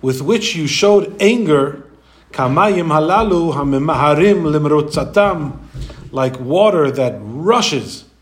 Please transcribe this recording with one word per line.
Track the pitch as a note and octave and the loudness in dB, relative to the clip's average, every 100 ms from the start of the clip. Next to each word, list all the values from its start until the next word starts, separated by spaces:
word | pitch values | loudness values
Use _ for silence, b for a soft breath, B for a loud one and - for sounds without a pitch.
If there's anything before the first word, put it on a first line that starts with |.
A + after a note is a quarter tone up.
with | C3 C3 | -4 -4
which | C#3+ A3+ - | -2 -2 -2
you | E3 D3 | -4 -4
showed | - G3+ G#3 - - | 0 4 4 2 0
anger, | G3+ A#3+ F#3+ D3 C#3 - - - b b b | 2 2 2 2 0 -4 -20 -20 b b b
kamayim | - B2+ C#3 G#3 F#3 E3 | -4 -2 2 2 2 0
halalu | D#3 D#3 G3 A3 F3 E3+ | 0 2 2 2 0 0
hamemaharim | C#3 C#3+ C3+ D3 C#3 D3 D3 G3 F#3+ | -2 -2 0 0 0 2 4 4 2
limrotzatam, | D#3+ D3+ D3+ D3+ D3 E3 C3+ G3+ G3+ F3+ C#3+ B2+ B B B B B | 0 0 2 2 0 -4 -2 2 2 0 -6 -12 B B B B B
like | C3 C3 B2+ | -4 -4 -4
water | B2+ E3 G#3+ F#3 C#3+ | -2 2 4 4 0
that | C3 B2+ G#2 | 0 -2 -2
rushes | G#2 B2 F3 A#3+ G#3+ C#3+ G2+ - - _ | -10 -6 -2 -2 -2 -4 -8 -16 -20 _